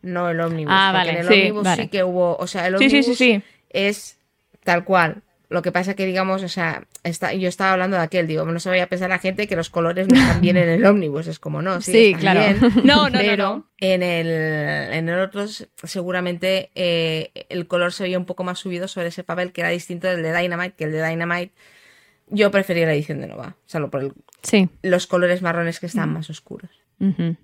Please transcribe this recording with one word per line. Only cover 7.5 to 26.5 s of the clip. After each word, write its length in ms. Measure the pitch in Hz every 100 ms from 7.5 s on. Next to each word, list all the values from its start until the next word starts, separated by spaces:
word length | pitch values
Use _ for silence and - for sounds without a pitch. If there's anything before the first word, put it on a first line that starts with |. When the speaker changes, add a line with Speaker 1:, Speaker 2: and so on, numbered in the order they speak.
| - 190
Speaker 1:
hablando 240 | 185 185 190
de 60 |
aquel, 240 | 165 185 165
digo, 180 | 156
no 160 | 156 170
se 80 | 185
vaya 160 | 185
a 20 | 180
pensar 220 | 185 185
la 100 | 180
gente 280 | 190 190 208
que 80 | 180
los 140 | 165
colores 360 | 175 165 185 190
no 80 |
están 280 | 254 254 175
bien 160 | 180 180
en 100 | 170
el 160 | 165
ómnibus, 420 | 196 202 160 143 165
es 120 | 156
como, 240 | 156 151
no, 180 | 165 269
sí, 100 | 208
Speaker 2:
Sí, 120 | 220 220
Speaker 1:
están 120 | 170
Speaker 2:
claro. 200 | 190 190
Speaker 1:
bien, 200 | 214 202
Speaker 3:
<laughs> 240 | 240 214 262
No, 180 | 294
no, 40 | 285
no, 100 | 254
Speaker 1:
pero 180 | 208 202 196 -
Speaker 3:
no. 100 | - _
Speaker 1:
en 240 | 190 185
el, 260 | 180 170 165 160 156 151 147 147 139
en 160 | 147 165
el 100 | 180
otro 240 | 190 202
s-, 240 | 208 214 - -
seguramente, 880 | 170 190 175 180 180 175 185 190 185
eh, 560 | - 180 170 165 160 - - -
el 180 | 180 170
color 280 | 175 175
se 80 | -
veía 160 | 185 180
un 80 | 180
poco 180 | 185
más 140 | 180 180
subido 300 | 190 175 185
sobre 200 | - 170
ese 160 | 170
papel 280 | 175 175 180
que 100 | 180
era 80 | 170
distinto 360 | 175 - 175 185
del 160 | 175
de 140 | 160 170
Dynamite, 360 | 180 170 180 _
que 80 |
el 80 | 156
de 160 | 156 160
Dynamite 440 | 165 170 175 180 _ - _ _ _ _ _ _
yo 220 | 208 202
prefería 340 | 196 190 170
la 80 | 165
edición 280 | 151 156 147
de 60 | -
Nova, 280 | - - -
salvo 240 | _ 165 143
por 140 | 139
el, 100 | 135 - _ -
Speaker 2:
Sí. 260 | - 214 180 -
Speaker 1:
los 240 | 190 180 -
colores 340 | 180 180 180
marrones 400 | 180 170 165 165
que 60 | 175
están 240 | 208 156
Speaker 3:
Mm. 20 |
Speaker 1:
más 160 | 156 156
oscuros. 420 | 156 _